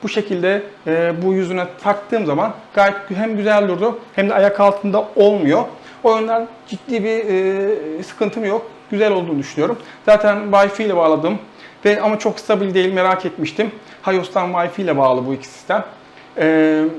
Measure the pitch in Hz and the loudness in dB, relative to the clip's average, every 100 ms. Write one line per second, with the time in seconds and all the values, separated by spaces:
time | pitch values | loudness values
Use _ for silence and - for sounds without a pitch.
0 | 208 220 202 180 185 202 202 - 165 165 | -6 -4 -4 -2 0 -2 -4 -10 -2 0
1 | 170 165 185 190 180 185 180 - 202 202 | 0 0 0 0 -2 -4 -6 -6 -2 -2
2 | - 226 151 147 214 - - 202 196 196 | -2 -4 -2 -2 -2 -6 -4 2 2 0
3 | - 185 226 214 208 208 202 175 226 233 | -8 -6 -4 -2 2 2 2 0 -2 -4
4 | - - 202 202 202 202 202 202 202 202 | -8 -2 0 2 2 4 2 2 -2 -2
5 | - - 202 202 143 190 240 - - - | 0 4 4 4 2 0 -2 -10 -20 -2
6 | 233 220 220 226 233 - - 196 - 233 | 0 0 0 -2 -4 -12 -14 -12 -6 -4
7 | 214 220 214 190 190 196 196 214 156 160 | -2 -2 0 0 0 0 -2 -2 -4 -10
8 | 190 - 208 233 202 226 226 - - 208 | -10 -4 -4 -2 -2 -4 -6 -16 -6 0
9 | 214 185 170 147 135 - 180 226 - - | 2 0 -2 -4 -4 -2 -2 -4 -10 -2
10 | - 208 208 208 208 196 202 202 214 175 | 4 4 4 0 2 4 4 0 0 2
11 | 160 151 165 202 - - - - 208 208 | 4 2 0 -4 -8 -20 -20 -2 0 2
12 | 214 214 220 - - 202 196 185 185 190 | 0 0 -2 -4 -2 0 0 0 2 2
13 | 185 185 180 - 156 - 214 - - - | 2 0 -2 -6 -6 -2 -4 -6 -20 -8
14 | 196 190 170 196 180 180 175 202 180 139 | -2 -2 0 -2 -2 -2 -2 -2 -2 2
15 | 131 127 127 135 - - - 202 - - | 4 2 -2 -6 -10 -12 -4 -4 -4 -14
16 | - - - - 160 160 156 156 160 | -20 -20 -12 0 2 4 4 2 0